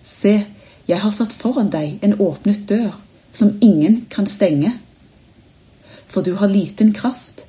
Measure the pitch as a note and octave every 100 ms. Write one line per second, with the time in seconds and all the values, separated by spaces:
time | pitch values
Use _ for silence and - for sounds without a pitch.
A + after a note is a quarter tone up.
0 | - - G3+ G#3 G#3 - - - - F3
1 | G#3 - A3+ - A3+ B3+ G#3 D#3+ D3+ -
2 | G3+ G#3 F#3+ C#3 G3+ - - G#3 A3 -
3 | - _ _ - G#3 - A#3 E3 D#3 A3+
4 | - - G3 - F#3+ D3 E3 B3 - _
5 | _ _ _ _ _ _ _ _ - -
6 | _ F#3+ F3 F3+ G3+ G3 E3 - G#3+ G#3
7 | B3 - - -